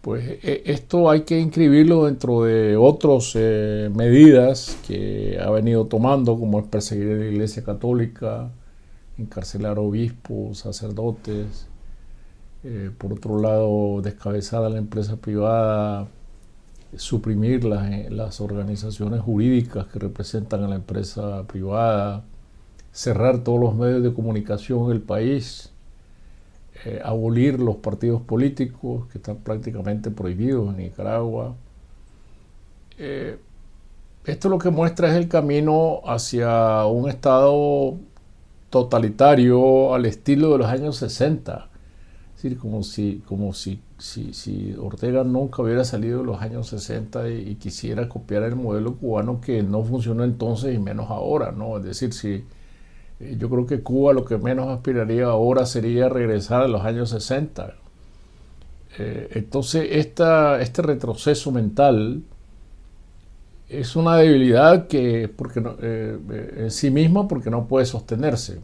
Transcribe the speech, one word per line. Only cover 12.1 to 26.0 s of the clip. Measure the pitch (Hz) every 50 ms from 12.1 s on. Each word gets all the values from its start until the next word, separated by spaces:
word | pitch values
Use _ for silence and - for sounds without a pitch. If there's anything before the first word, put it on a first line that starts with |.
| - - - - - - - - - - -
eh, | 131 117 101 98 95 -
por | - - 98 107
otro | 104 - 110 107 107
lado, | 107 110 107 107 110 107 104 104 104 101 101 101
descabezar | 98 104 104 - - 104 101 104 98 - 117 117 113
a | 110
la | 110
empresa | 110 107 104 - 110 104 104 110
privada, | 110 - 110 104 104 104 110 113 113 110 110 107 107 104 104 104 101 101 104 - - - - - - - - - - - - - - - - -
suprimir | - - - 135 113 - 113 107 101 110 117 131 123 120
las, | 110 104 101 101 101
eh, | 101 104 107 -
las | 107 107 110 101 - -
organizaciones | 104 101 104 104 101 101 104 101 104 107 101 - 104 104 117 117
jurídicas | - 120 110 101 113 127 127 123 117 120 - 104 92
que | - -
representan | 107 107 95 - - 101 - - 110 104 - 110 101 101
a |
la | 98 98
empresa | 95 92 - - 101 98 92 - 110 107 104 101 98 95
privada, | 98 - 98 95 95 101 110 117 113 110 101 101 101 101 101 - - - - - - - - - - - - - -
cerrar | - - - 123 110 95 113 127 127 120 120
todos | 120 120 120
los | 120 117 107
medios | 110 123 123 127 127 123
de | 123 120
comunicación | 117 110 113 110 104 104 - 104 98 - - 131 120 120
en | 120
el | 117 107
país, | 101 - 104 104 113 127 139 139 123 - - - - - - - - - - -